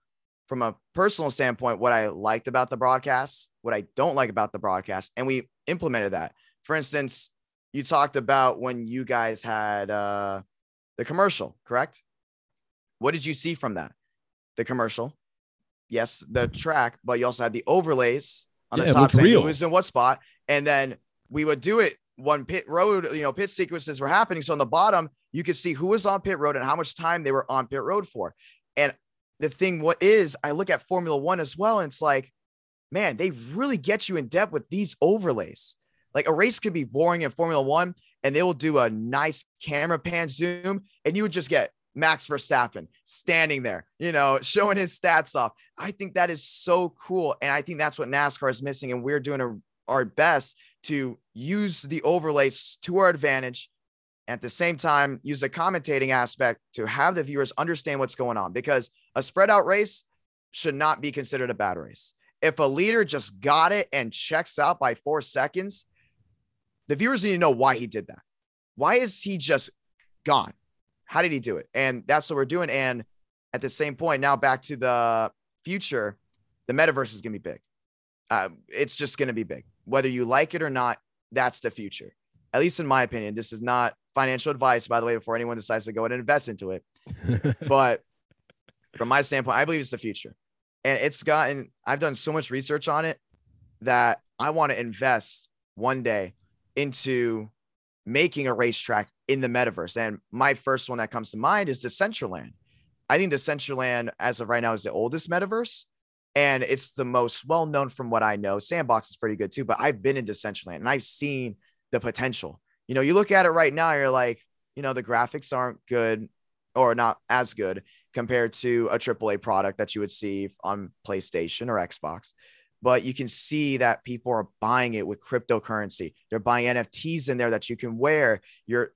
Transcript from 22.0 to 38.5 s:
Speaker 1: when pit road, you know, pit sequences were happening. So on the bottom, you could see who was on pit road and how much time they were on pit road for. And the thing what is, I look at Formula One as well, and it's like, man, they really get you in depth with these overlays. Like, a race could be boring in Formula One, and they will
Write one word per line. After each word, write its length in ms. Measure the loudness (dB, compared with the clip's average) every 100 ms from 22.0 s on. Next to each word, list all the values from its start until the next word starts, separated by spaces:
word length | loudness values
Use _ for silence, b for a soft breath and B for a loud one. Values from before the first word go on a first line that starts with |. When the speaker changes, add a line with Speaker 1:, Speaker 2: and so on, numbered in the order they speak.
| _ -6
Speaker 1:
when 300 | 0 0 0
pit 200 | -6 -2
road, 460 | 2 2 2 0
you 80 | -2
know, 100 | -4
pit 180 | -2 -4
sequences 520 | -2 -4 -4 -8 -4
were 60 | 2
happening. 340 | 2 2 -2
So 120 | -2
on 60 | 0
the 60 | 2
bottom, 440 | 4 4 4 0 _ _
you 120 | -6
could 140 | -4 -2
see 160 | -2
who 140 | -2 0
was 180 | 2 2
on 160 | 0
pit 180 | -2 -2
road 160 | 0 0
and 100 | -2
how 100 | -2
much 200 | -4 -4
time 280 | -2 0
they 80 | 0
were 180 | 0 0
on 160 | -2 -2
pit 160 | -4
road 240 | -2 -2 -4
for. 260 | -8 -8 _ b b _ 0
And 180 | 0 0 _ _ _ -6
the 100 | -4
thing 320 | 0 0 0
what 200 | 0 4
is, 340 | 6 6 4 0
I 80 | -4
look 180 | -2 0
at 180 | -2 0
Formula 280 | -2 0 0
One 240 | 0 -2
as 160 | -2 -2
well, 240 | 0 2
and 100 | -2
it's 120 | 0
like, 320 | 2 2 -2 _ _ _ _ _ -6
man, 260 | -2 0 0
they 120 | -2
really 480 | -4 -8 -4 -2 0
get 320 | 0 -2 0
you 80 | -4
in 100 | 0
depth 240 | 0 0
with 160 | -2 -4
these 260 | -4 -4 2
overlays. 760 | 4 4 2 -2 -4 -10 -16 -18 _ _ _ -2
Like, 120 | 2
a 60 |
race 260 | 4 2 2
could 140 | -2
be 120 | -2 -2
boring 360 | 2 2 2
in 80 | -2
Formula 320 | -2 0 2
One, 320 | 2 2 0 -4 _ _
and 120 | 0 2
they 60 |
will 140 | 2